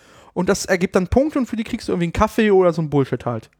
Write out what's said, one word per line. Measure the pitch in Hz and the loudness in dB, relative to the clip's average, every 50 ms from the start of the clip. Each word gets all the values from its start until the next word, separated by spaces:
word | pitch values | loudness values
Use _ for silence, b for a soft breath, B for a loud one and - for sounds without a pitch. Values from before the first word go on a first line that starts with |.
| b b b b b b - | b b b b b b -6
und | 175 180 - | -2 0 0
das | 196 - - | 0 0 0
ergibt | - 190 170 185 - - | -2 0 0 0 0 2
dann | 196 180 - | 0 0 2
Punkte | - 254 294 311 - 285 | 2 2 2 2 0 -2
und | 240 | -2
für | - 233 | -2 -4
die | 214 226 | -6 -6
kriegst | - 247 220 - - | -6 -8 -8 -6 -4
du | |
irgendwie | 190 180 170 | -2 -2 -2
einen | 170 | -2
Kaffee | - - 214 214 - 240 220 208 | 0 0 -2 0 2 2 2 4
oder | 196 190 185 175 | 4 4 4 4
so | 156 170 | 2 0
ein | 160 143 | -2 0
Bullshit | 147 143 135 - 127 - - | 0 0 0 0 -4 -6 -6
halt. | 127 117 113 - - _ | -6 -6 -6 -10 -14 _